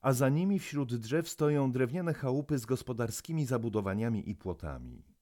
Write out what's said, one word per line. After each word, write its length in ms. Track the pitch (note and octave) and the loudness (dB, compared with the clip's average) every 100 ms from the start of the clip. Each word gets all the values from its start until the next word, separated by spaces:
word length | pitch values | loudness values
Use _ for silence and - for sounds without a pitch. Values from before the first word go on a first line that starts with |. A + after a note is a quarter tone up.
a 120 | C3+ | 2
za 160 | B2+ C3+ | 4 4
nimi 300 | D3 F#3+ G3 | 4 2 0
wśród 360 | - C#3+ C#3 A#2+ | 0 -4 -2 -4
drzew 340 | G#2+ D3+ D#3+ | 0 -2 -2
stoją 420 | - D3 D3 C3+ | 0 2 4 2
drewniane 420 | B2+ B2 D#3+ E3+ | 2 2 0 -2
chałupy 440 | - C3 C3+ C#3+ C#3+ | -2 0 -2 0 -2
z 80 | A2 | 0
gospodarskimi 800 | B2+ - A2+ A#2 G#2+ - D#3+ C3 | -2 -2 -4 -2 -4 -4 -2 0
zabudowaniami 840 | B2 A#2 G#2+ G2 G2 A#2 G#2+ - | 0 0 0 0 0 0 -2 -4
i 60 | G2 | -6
płotami. 720 | F#2 E2+ D#2+ C2 B1 B1 - _ | -6 -6 -8 -8 -10 -16 -20 _